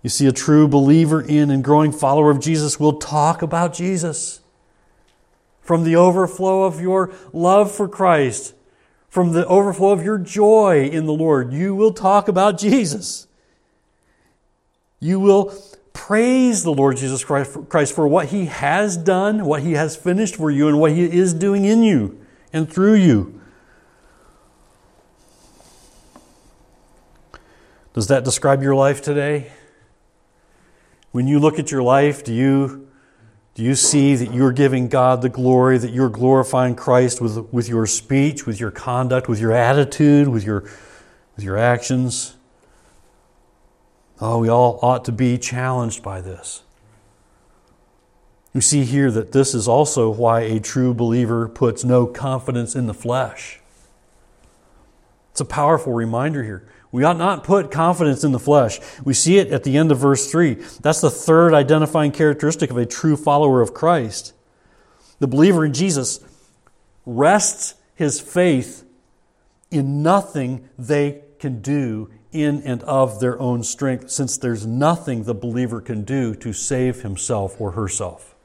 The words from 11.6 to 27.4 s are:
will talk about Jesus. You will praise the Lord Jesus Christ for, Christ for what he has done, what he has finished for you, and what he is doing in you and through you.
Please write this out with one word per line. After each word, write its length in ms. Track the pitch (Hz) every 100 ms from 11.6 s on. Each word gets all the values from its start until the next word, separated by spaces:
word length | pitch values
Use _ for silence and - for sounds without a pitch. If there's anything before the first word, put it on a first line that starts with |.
| 190
will 180 | 196 220
talk 360 | 214 196 202 202
about 300 | 185 202 180
Jesus. 680 | 208 262 196 123 87 - - _ _ _ _ _ _ _ _ _ _ _ _ _ _ _ _ _
You 200 | 151 190
will 340 | 196 196 196 - - - _
praise 720 | - - 214 240 254 254 214
the 80 | 165
Lord 240 | 143 139 123
Jesus 260 | 131 131
Christ 300 | - 143 135
for, 100 | 147
Christ 320 | - 165 143
for 140 | - 151
what 200 | 165 151
he 180 | 196 170
has 500 | - 143 170 208 175
done, 480 | 165 185 202 214
what 180 | 175 147
he 100 | 147
has 220 | 151 160 151
finished 400 | 175 180 214 -
for 140 | 156
you, 160 | 139 151
and 140 | 147
what 120 | 156
he 120 | 160
is 300 | 175 175 185
doing 320 | 160 202 202 196
in 160 | 226
you 360 | 226 160 101 - - _ _
and 180 | 160 156
through 240 | - 196
you. 460 | 214 180 113 98 - - _ _ _ _ _ _ _ _ _ _ _ _ _ _ _ _ _ _ _ _ _ _ _ _ _ _ - _ _ _ _ _ _ _ _ _ _ _ -